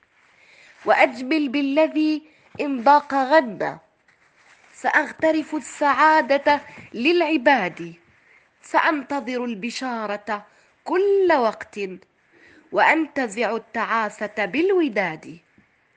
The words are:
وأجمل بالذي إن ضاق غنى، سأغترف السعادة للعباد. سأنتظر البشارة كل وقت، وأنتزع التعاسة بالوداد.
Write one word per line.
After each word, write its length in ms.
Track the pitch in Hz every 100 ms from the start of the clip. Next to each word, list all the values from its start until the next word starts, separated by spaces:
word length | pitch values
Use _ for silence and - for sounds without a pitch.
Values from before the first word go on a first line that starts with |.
| _ _ _ _ _ _ - _ -
وأجمل 640 | - 285 240 254 311 285
بالذي 720 | 269 277 277 311 302 311 302 - _ _ -
إن 220 | 285 269
ضاق 300 | 233 285 285
غنى، 640 | 277 262 311 254 170 151 156 _ _ _ _ _ _ _ _ _
سأغترف 840 | - 254 294 269 - 320 311 - 311
السعادة 1080 | - - 294 262 311 311 254 277 285 285 - - -
للعباد. 1000 | 208 262 349 302 311 240 262 180 165 170 165 _ _ _ _ _ _
سأنتظر 840 | - 320 285 302 - 285 226 254 247
البشارة 1000 | 208 240 - 262 233 214 208 - 208 - _ _ _
كل 460 | - 349 403 392 359
وقت، 480 | 302 226 - - 214 196 180 _ _ _ _ _ - _
وأنتزع 840 | 190 254 311 302 - 247 196 214 226
التعاسة 920 | - 233 190 226 214 - 208 220 202
بالوداد. 920 | 247 370 381 302 208 185 160 - 165 _ _ _ _ _